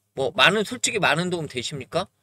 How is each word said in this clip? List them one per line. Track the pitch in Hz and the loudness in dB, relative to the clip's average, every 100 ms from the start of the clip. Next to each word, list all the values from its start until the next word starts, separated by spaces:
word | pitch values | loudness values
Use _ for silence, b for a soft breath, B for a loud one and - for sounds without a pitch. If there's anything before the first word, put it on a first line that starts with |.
| _ | _
뭐 | - 135 | -4 -2
많은, | - 147 214 | 6 4 4
솔직히 | 196 247 262 226 | -2 -4 -4 0
많은 | 139 147 180 | 2 2 -2
도움 | 170 147 | -4 -6
되십니까? | 127 - 143 120 160 202 _ | -8 -8 -10 -6 -6 -6 _